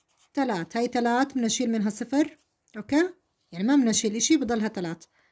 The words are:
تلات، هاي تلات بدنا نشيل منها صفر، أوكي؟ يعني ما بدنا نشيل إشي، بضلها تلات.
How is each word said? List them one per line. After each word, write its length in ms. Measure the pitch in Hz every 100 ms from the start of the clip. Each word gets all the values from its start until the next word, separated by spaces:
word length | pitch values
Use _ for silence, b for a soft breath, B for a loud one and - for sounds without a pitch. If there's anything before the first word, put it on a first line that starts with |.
| _ _ _
تلات، 440 | 285 254 185 170 233
هاي 100 | 240
تلات 440 | 247 233 240 277
بدنا 140 | 254 226
نشيل 260 | - 240
منها 180 | 220 208
صفر، 480 | 208 233 277 320 - _ _ _ 214
أوكي؟ 320 | - 285 359 - _ _ _
يعني 160 | 175 220
ما 80 | 285
بدنا 140 | 233
نشيل 260 | 214 220 220
إشي، 220 | - 311
بضلها 300 | 233 226 214
تلات. 360 | 196 170 175 - _ _